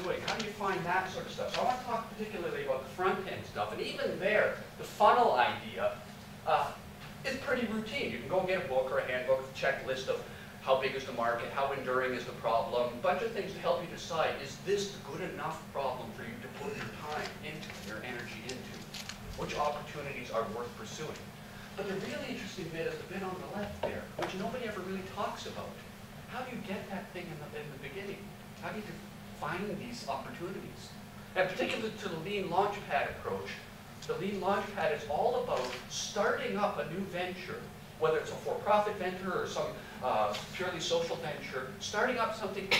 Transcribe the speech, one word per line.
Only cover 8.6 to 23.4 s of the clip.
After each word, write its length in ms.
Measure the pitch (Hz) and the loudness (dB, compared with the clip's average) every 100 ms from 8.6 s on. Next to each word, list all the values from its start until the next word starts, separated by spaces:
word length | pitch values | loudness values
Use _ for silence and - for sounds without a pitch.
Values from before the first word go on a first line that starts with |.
a 40 | 131 | 4
book 240 | 131 131 | 2 4
or 60 | 135 | 2
a 120 | 123 | 2
handbook, 320 | 127 127 131 | 2 4 4
a 160 | 131 - | 2 0
checklist 480 | 147 - 120 131 - | 2 2 0 -2 0
of 160 | - - - - - | 0 -2 -10 -12 -4
how 180 | - 131 | 4 6
big 140 | 135 | 6
is 100 | 131 | 0
the 80 | 131 | -2
market, 380 | 120 117 117 120 | 2 2 2 0
how 200 | 135 139 | 0 2
enduring 420 | 135 127 127 127 | 2 2 4 4
is 100 | 123 | 0
the 140 | - - | -4 0
problem, 540 | 120 113 117 120 120 | 4 4 4 2 2
a 100 | 120 | 2
bunch 200 | 185 185 | 2 4
of 100 | 226 | 2
things 200 | 214 175 | 0 -2
to 40 | 170 | 0
help 240 | 175 170 | 2 2
you 60 | 170 | 0
decide, 460 | - - 160 156 - | -6 -2 2 2 2
is 140 | - - | -4 -6
this 300 | 175 202 196 | 2 2 2
a 160 | - - | -4 -8
good 180 | 165 175 | -6 -4
enough 280 | 143 156 156 - | -4 -4 -4 -6
problem 360 | 143 135 - 117 | -2 -2 -2 -6
for 100 | 107 | -8
you 140 | - 113 | -8 -8
to 80 | - - | -8 -6
put 140 | 214 - | -4 -4
your 100 | - - - | -6 -6 -4
time 180 | - - - | -4 -4 -6
into, 260 | 151 156 - - - | -8 -8 -8 -8 -8
your 100 | 107 | -6
energy 400 | 123 123 117 110 | -6 -6 -6 -8
into? 320 | 117 123 - - - - - - - - | -6 -6 -6 -10 -10 -8 -8 -8 -8 -4
Which 200 | 131 - | -2 2
opportunities 720 | 147 - - 151 139 120 120 | 2 0 -4 -6 -6 -6 -2
are 140 | 113 101 | 0 0
worth 160 | 113 120 - | -2 -4 -6
pursuing? 400 | 110 - 156 - - - - - - - | -8 -6 -6 -8 -10 -12 -12 -12 -10 -6
But 120 | 196 | -2
the 60 | |
really 340 | 185 240 - - | -2 -2 -4 -4
interesting 400 | 254 190 - 160 | -4 -6 -6 -6
bit 180 | 160 - | -2 -2
is 80 | |
the 200 | - - | -2 -6
bit 80 | 190 | -4
on 120 | 190 | -4
the 240 | - | -4